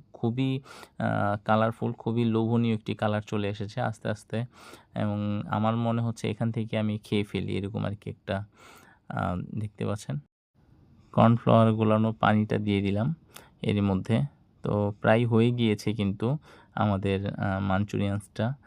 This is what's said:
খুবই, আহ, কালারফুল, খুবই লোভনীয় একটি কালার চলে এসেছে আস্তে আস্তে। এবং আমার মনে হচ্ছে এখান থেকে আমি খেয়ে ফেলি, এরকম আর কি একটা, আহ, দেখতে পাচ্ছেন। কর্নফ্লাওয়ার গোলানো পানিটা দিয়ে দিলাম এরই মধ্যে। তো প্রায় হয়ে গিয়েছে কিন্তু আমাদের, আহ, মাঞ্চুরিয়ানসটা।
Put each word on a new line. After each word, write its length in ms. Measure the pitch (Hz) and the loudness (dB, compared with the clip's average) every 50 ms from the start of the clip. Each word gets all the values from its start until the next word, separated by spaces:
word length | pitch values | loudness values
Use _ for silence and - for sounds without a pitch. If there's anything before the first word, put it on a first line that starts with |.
| - _ - | -20 _ -10
খুবই, 480 | - - 113 120 127 135 135 131 135 139 - - - - - _ - | -4 -2 -2 -2 0 -2 -2 -2 -4 -6 -10 -18 -20 -20 -18 _ -6
আহ, 380 | 113 113 110 107 104 101 104 107 - | -4 -2 0 0 0 -2 -2 -2 0
কালারফুল, 480 | - 110 110 110 113 113 - 113 117 117 | 2 2 2 2 2 0 -2 -4 -6 -6
খুবই 320 | - - 117 113 120 120 | -6 -6 -4 -2 0 0
লোভনীয় 500 | 113 110 113 113 110 117 117 117 117 110 | 2 2 2 2 2 2 2 2 2 0
একটি 200 | 107 - - 107 | -2 -2 -6 -4
কালার 280 | - 117 107 104 104 107 | -2 -2 -2 0 -2 -4
চলে 260 | - 110 107 101 101 | -4 -4 -4 -4 -4
এসেছে 320 | 104 - 104 101 - 127 | -4 -6 -8 -8 -6 -4
আস্তে 280 | 120 113 110 - - 113 | -4 -4 -6 -6 -6 -6
আস্তে। 360 | 107 - - - - 110 120 123 _ - - - - - - _ - | -6 -6 -8 -6 -6 -6 -6 -6 _ -16 -20 -20 -20 -20 -20 _ -6
এবং 480 | 113 107 104 104 104 104 104 104 104 - - | -4 -2 -2 -2 -2 -2 -2 -4 -4 -4 -4
আমার 280 | 107 107 107 110 113 | -2 -2 0 0 0
মনে 260 | 117 117 117 113 117 117 | 0 0 0 0 0 -2
হচ্ছে 280 | 117 113 - - 110 | -4 -4 -4 -4 -6
এখান 220 | 107 - 117 117 113 | -4 -2 -2 -4 -2
থেকে 260 | 117 110 110 - 110 | -4 -4 -4 -2 -2
আমি 200 | 107 107 104 104 | -2 -2 -2 -4
খেয়ে 260 | - - 110 104 101 | -4 -2 -2 -2 -2
ফেলি, 320 | - - 95 95 101 98 | -2 -4 -4 -4 -4 -4
এরকম 280 | 98 98 101 110 107 104 | -4 -4 -4 -4 -4 -4
আর 100 | 101 101 104 | -4 -6 -8
কি 100 | - 104 | -10 -12
একটা, 340 | 101 - _ - 98 98 101 - _ _ - - - - - - - _ _ - | -14 -10 _ -6 -6 -6 -6 -8 _ _ -20 -20 -20 -20 -20 -20 -20 _ _ -10
আহ, 500 | - 113 101 92 90 92 - - - 110 | -6 -4 -4 -2 -4 -4 -6 -8 -8 -6
দেখতে 280 | 107 104 - - 110 | -8 -8 -6 -6 -6
পাচ্ছেন। 320 | 104 101 101 - - 139 147 - _ _ _ _ _ _ _ _ _ _ - _ _ _ - _ _ - | -4 -4 -6 -6 -8 -8 -8 -10 _ _ _ _ _ _ _ _ _ _ -20 _ _ _ -20 _ _ 2
কর্নফ্লাওয়ার 600 | - 113 113 120 117 - 123 117 113 113 113 110 | 6 6 6 6 4 4 6 6 6 6 6 4
গোলানো 400 | 110 110 110 107 110 110 110 107 | 4 4 4 4 4 4 2 0
পানিটা 460 | - - 107 107 107 107 107 110 107 | 2 2 4 4 4 2 2 0 -2
দিয়ে 240 | 107 104 101 101 101 | 0 0 0 0 0
দিলাম 320 | 98 98 101 113 147 165 - - - - - - - _ _ - | 0 0 0 0 -2 -2 -4 -8 -16 -20 -20 -20 -20 _ _ -2
এরই 180 | 113 107 101 | 0 0 2
মধ্যে। 420 | 101 101 95 95 101 - 113 127 143 143 - _ _ _ _ _ - | 2 2 2 0 0 0 0 0 0 -2 -6 _ _ _ _ _ -4
তো 320 | - 107 104 104 101 104 - | -2 0 0 0 -2 -2 0
প্রায় 260 | - 110 110 117 120 | 2 4 4 4 4
হয়ে 240 | 113 117 110 113 123 | 4 4 4 4 4
গিয়েছে 420 | 120 120 117 110 104 101 - 107 104 | 2 2 2 2 0 0 -2 -4 -2
কিন্তু 460 | 110 101 98 95 98 107 117 147 156 - - - - - _ - | -2 -2 -2 -2 -2 -2 -2 -2 -4 -6 -12 -20 -20 -20 _ -4
আমাদের, 520 | - 107 107 101 98 101 98 98 95 101 | 0 2 2 2 2 0 0 0 -2 -2
আহ, 340 | 101 - - 104 101 95 95 | -4 -6 -4 -2 -2 -2 -2
মাঞ্চুরিয়ানসটা। 920 | 98 98 95 95 104 104 - 104 101 98 98 104 - - - - 107 120 139 - - | 0 0 0 0 0 -2 -2 -2 -2 -2 -2 -4 -6 -8 -6 -4 -4 -4 -4 -6 -12